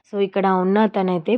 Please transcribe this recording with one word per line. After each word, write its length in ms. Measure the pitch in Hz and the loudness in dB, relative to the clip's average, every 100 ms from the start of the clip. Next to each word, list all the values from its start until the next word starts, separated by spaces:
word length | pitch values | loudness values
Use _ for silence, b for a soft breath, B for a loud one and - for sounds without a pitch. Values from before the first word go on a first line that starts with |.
So, 120 | - 202 | -10 -4
ఇక్కడ 260 | 196 196 190 185 | -2 0 0 2
ఉన్న 220 | 185 208 | 2 2
అతనైతే 500 | 214 202 185 180 160 | 2 0 -2 -2 -2